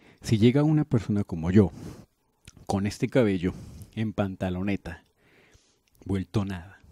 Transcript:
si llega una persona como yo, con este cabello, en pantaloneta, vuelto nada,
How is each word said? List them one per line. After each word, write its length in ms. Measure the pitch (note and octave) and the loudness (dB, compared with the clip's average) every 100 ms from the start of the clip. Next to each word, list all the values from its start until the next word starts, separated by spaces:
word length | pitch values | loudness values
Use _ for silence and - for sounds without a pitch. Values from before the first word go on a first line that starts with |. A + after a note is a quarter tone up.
| - _ | -20 _
si 160 | - A2 | -2 4
llega 240 | A#2+ C3+ | 4 4
una 240 | D3+ D3+ D3 | 4 2 2
persona 380 | A#2+ - G#2 | 0 0 -4
como 260 | - E2 D#2+ | -4 -4 4
yo, 220 | G2+ F#2 - - - - _ _ _ - - - | 6 6 2 -16 -18 -20 _ _ _ -20 -14 -4
con 180 | G2 G2+ | -2 -2
este 240 | - B2 | -4 0
cabello, 460 | C3+ G#2+ F#2+ F2+ - - - - A2 | 2 2 2 -2 -4 -12 -18 -12 -6
en 180 | A2 | -4
pantaloneta, 920 | G2+ G2 F#2 F#2+ F2+ G2+ G2 E2+ D#2+ _ _ _ _ _ _ _ _ _ _ - | -2 -4 -4 -4 -4 -4 -6 -8 -16 _ _ _ _ _ _ _ _ _ _ -6
vuelto 400 | G2 F2+ G#2+ G2 | -6 -4 -4 -4
nada, 340 | F2+ F2 - - | -8 -14 -20 -20